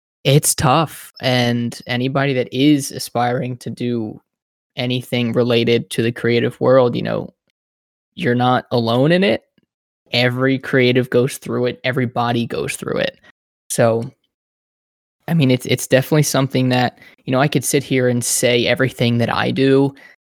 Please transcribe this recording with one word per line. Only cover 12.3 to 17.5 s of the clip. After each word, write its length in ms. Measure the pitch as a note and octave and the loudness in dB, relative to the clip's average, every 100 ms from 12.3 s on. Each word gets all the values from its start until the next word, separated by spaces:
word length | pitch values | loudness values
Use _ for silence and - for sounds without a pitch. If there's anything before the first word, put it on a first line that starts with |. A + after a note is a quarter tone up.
| A#2+ A#2 | -2 -4
goes 320 | - - - | -4 -6 -8
through 220 | - - | -6 -4
it. 200 | - - - _ _ _ - | -4 -6 -20 _ _ _ -10
So, 400 | - A#2 A2+ B2+ _ _ _ _ _ _ _ _ _ _ _ - | 0 0 0 -6 _ _ _ _ _ _ _ _ _ _ _ -2
I 60 | |
mean, 180 | E3 C3 | 2 2
it's, 140 | B2+ - | 2 0
it's 220 | B2 - | -4 2
definitely 360 | C3 C#3 D#3 | 0 2 2
something 460 | C#3+ C3+ C3+ C3 B2+ | 2 0 0 0 0
that, 300 | B2 A#2+ - - _ - | 0 0 -4 -20 _ -2
you 60 | |
know, 100 | C3 | 2
I 80 | |
could 160 | D3+ | 2